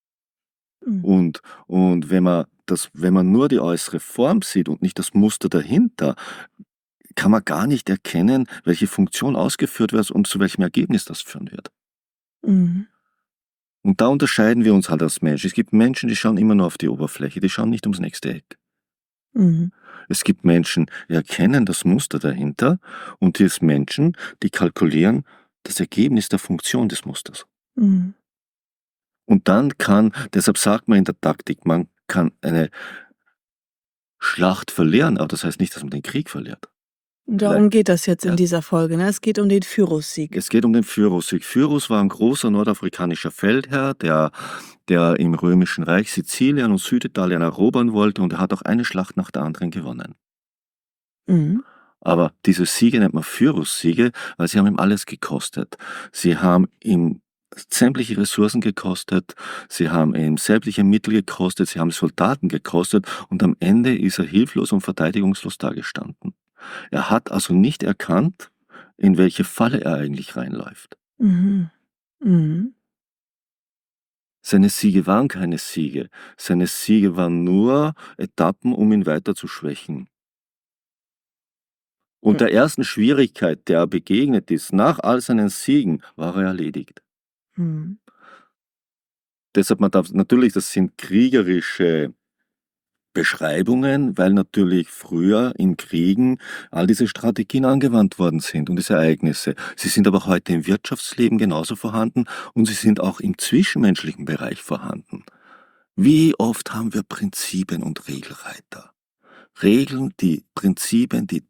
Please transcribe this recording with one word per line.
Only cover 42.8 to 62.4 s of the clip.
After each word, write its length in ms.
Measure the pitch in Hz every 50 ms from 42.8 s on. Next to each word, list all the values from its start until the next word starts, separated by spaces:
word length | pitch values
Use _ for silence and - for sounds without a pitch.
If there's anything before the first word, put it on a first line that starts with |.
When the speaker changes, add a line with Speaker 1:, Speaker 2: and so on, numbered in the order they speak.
| - - - - 90 85 82 - - 80
Speaker 2:
Feldherr, 640 | - - - 101 117 135 131 - 139 135 135 139 135
der, 380 | - - 80 78 78 78 78 - - - - - - - - - _ _ -
der 280 | 90 85 85 85 85 -
im 160 | 82 85 82
Römischen 480 | 76 - 87 90 92 92 - - - 80
Reich 280 | 80 85 95 107 -
Sizilien 600 | - 95 - - - - 127 135 147 143 123 110
und 80 | 101 95
Süditalien 640 | - - 127 120 - 95 - 101 92 90 90 82 85
erobern 500 | 85 - - 95 120 - 123 120 117 110
wollte 300 | 104 104 107 98 - 95
und 100 | 87 82
er 60 | 82
hat 120 | 95 92
auch 120 | - 95 -
eine 200 | - 107 117 120
Schlacht 340 | - - 92 92 - -
nach 140 | - - -
der 120 | - - 71
anderen 260 | 78 80 - - 82
gewonnen. 460 | - 151 - 127 - - - - - _ _ _ _ _ _ _ _ _ _ _ _ _ _ _ _ _ _ _ _ _ _
Speaker 1:
Mhm. 360 | - 190 165 151 151 185 240 - _ _ _ _ _ _ _
Speaker 2:
Aber 320 | - 82 87 85 85 78 - _ -
diese 180 | 98 92 92 90
Siege 340 | - - - 120 117 123 117
nennt 140 | 101 90 -
man 100 | 82 80
Pyrrhus-Siege, 880 | - - - 120 147 147 87 73 - - - - 85 85 82 117 120 - - - - -
weil 120 | - 98
sie 100 | - -
haben 100 | 104 98
ihm 120 | 104 98 -
alles 260 | 92 98 104 98 -
gekostet. 720 | - - - - - 76 - - - - - - - - - - - - - - -
Sie 260 | - - - 87 82
haben 300 | 78 92 90 87 90 92 - _ _ -
ihm 380 | 113 98 87 85 82 - - _ _ _ _ _ _ - - - -
sämtliche 480 | - - 127 123 135 127 120 113 110
Ressourcen 440 | 98 104 - - - 104 107 - 120
gekostet, 760 | 101 107 95 - - 95 90 - - - 98 92 - - - - - - - - -
sie 220 | - - - 90 78
haben 260 | 82 82 80 78 -
ihm 220 | - 80 76 78
sämtliche 480 | 76 - - 107 110 - 110 98 - 101
Mittel 280 | 98 104 107 - - 107
gekostet, 540 | 107 95 - - - 92 92 - - 92
sie 120 | - - 85
haben 100 | 82 82
Soldaten 560 | 82 - - 80 - - 87 107 139 -